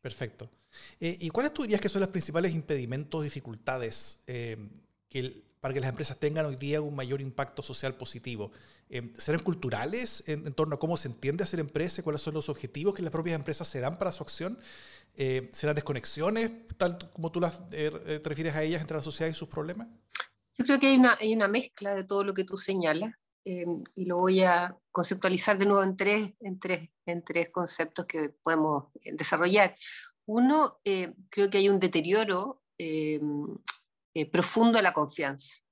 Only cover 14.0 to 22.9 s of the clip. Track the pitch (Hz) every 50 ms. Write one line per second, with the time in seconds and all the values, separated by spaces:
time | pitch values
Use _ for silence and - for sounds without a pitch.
14 | 196 185 175 - - - - - 160 185 240 - - - - - - - - -
15 | - _ _ - 139 131 131 131 127 - - - - 151 147 147 147 - 143 123
16 | - - - 147 156 185 214 226 233 226 226 - - - - _ 190 175 175 175
17 | - - _ - 160 165 165 170 175 165 160 - - - - 156 151 151 151 156
18 | - 160 156 151 151 156 147 139 160 165 147 156 156 156 175 156 160 147 156 156
19 | 143 156 139 - 160 160 160 - 175 - - 160 151 160 180 214 233 233 - -
20 | _ _ - - - - _ _ _ _ _ - 240 262 285 262 262 269 269 254
21 | 254 247 233 - 214 220 220 226 208 196 202 247 247 - _ - 208 196 202 196
22 | 190 190 202 196 196 202 190 190 190 185 - 190 - - 190 190 175 160